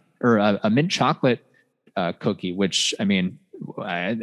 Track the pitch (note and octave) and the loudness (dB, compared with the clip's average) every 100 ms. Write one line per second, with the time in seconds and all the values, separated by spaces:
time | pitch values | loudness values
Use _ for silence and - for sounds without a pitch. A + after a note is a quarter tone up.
0 | _ - B2 A2 G#2 G2+ G#2+ A#2+ F3 - | _ -2 2 4 4 2 2 2 2 2
1 | C3+ D#3+ C3 A#2+ _ _ _ _ _ - | 0 2 0 0 _ _ _ _ _ -4
2 | F2 - A#2 F#2 F#2 F2+ F#2+ - - - | -4 -2 -4 -4 -4 -2 0 0 -2 0
3 | G2+ F#2+ F2+ - _ F4+ - - - F2 | 2 2 0 -4 _ -16 -14 -10 -6 -4
4 | F2+ A2+ | -4 -4